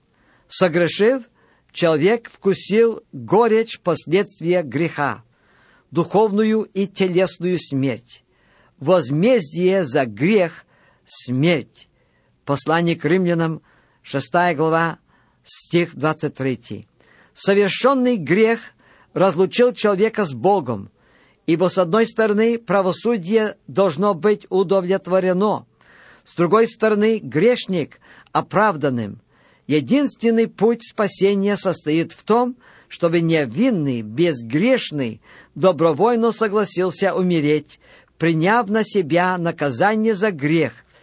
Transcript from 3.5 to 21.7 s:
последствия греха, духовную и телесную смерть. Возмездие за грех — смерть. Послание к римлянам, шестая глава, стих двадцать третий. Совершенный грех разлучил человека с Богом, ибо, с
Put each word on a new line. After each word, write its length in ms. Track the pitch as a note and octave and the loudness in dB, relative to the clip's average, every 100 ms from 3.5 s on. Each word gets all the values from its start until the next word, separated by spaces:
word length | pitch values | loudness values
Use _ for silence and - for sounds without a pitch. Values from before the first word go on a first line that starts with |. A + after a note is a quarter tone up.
| A3 A3+ - | 2 0 -6
последствия 840 | - D#3+ - F3+ G3+ - E3 F3+ | -4 -4 0 0 0 -6 -2 -2
греха, 600 | D3+ A2 E3 D3 C#3 G#2+ _ _ _ _ _ _ _ | -2 -4 -4 -2 -4 -4 _ _ _ _ _ _ _
духовную 680 | C#3+ E3 F#3+ A3 G3+ A3 A3 | -4 0 2 2 2 0 0
и 260 | - F#3+ G3 | -2 -4 -6
телесную 720 | - F#3+ F3 F3+ - F3 E3+ | -2 0 2 0 -2 -4 -4
смерть. 640 | - C3+ C3+ A2 _ - _ _ _ _ _ _ | -4 -4 -2 -4 _ -20 _ _ _ _ _ _
Возмездие 1040 | C#3 F3+ B2+ D3 G#3+ B3 C#3+ D#3+ F3+ G3 | 2 2 2 0 2 2 0 -2 0 0
за 220 | D3+ C#3 B2+ | 0 -2 -2
грех — 600 | G2+ D#3+ A3 E3 - - _ _ _ _ | -2 2 2 0 -4 -20 _ _ _ _
смерть. 840 | - - B2+ D#3+ D#3+ A2 - - _ _ _ _ _ - | -14 -6 -2 0 0 -4 -18 -20 _ _ _ _ _ -4
Послание 500 | C#3+ - E3 E3+ E3 | -4 0 0 0 -2
к 80 | D3 | 0
римлянам, 560 | F#3 F3 E3+ E3 D#3 _ _ _ _ | 0 0 0 -2 -4 _ _ _ _
шестая 540 | - C#3 - F3 F3 D3 | -8 -8 -2 0 0 0
глава, 440 | D#3+ E3 E3 - _ _ _ _ | 0 0 -2 -4 _ _ _ _
стих 520 | - - - E3+ E3+ D3+ | -20 -20 -2 -2 -2 -2
двадцать 400 | D3+ D3+ D3+ - | -4 -2 -6 -4
третий. 520 | C3+ A#2+ - G2+ - _ _ _ _ | -6 -6 -8 -16 -16 _ _ _ _
Совершенный 840 | - - G3+ G3+ - B3+ C4+ B3 A#3+ | -8 0 2 2 2 0 2 2 0
грех 440 | C3+ F#3 A3 A3+ - _ _ _ _ | 0 2 2 0 -6 _ _ _ _
разлучил 600 | D3+ F#3+ E3 F#3 - B3 | 0 0 2 0 2 2
человека 520 | - G#3+ F#3+ A3 A3 F#3 | 2 0 2 0 0 -4
с 80 | |
Богом, 560 | B2 D#3+ G3+ C3 G#2+ G2+ _ _ _ _ _ - | -2 0 0 -2 -8 -10 _ _ _ _ _ -2
ибо, 240 | D#3+ | 0
с 80 | F3+ | 0